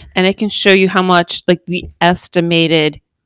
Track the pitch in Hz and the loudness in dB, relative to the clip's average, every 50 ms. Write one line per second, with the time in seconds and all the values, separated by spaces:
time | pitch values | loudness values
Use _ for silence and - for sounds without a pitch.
0 | - - - 190 185 190 196 - 220 202 - - - 202 190 190 190 180 190 190 | -14 -6 -2 0 0 0 0 -2 -6 -6 -4 -2 2 2 4 4 2 2 0 0
1 | 185 185 180 175 170 - - - - - 175 - _ - 175 - - - - - | 0 2 2 2 0 -2 -6 -6 -2 -2 -2 -2 _ -6 -8 -8 -8 -12 -4 0
2 | 175 175 180 - - - - 180 170 170 170 165 165 151 165 160 151 156 151 - | 0 0 0 0 -4 -4 -4 -2 0 0 2 0 2 2 0 0 0 -2 -4 -8
3 | _ _ _ _ _ | _ _ _ _ _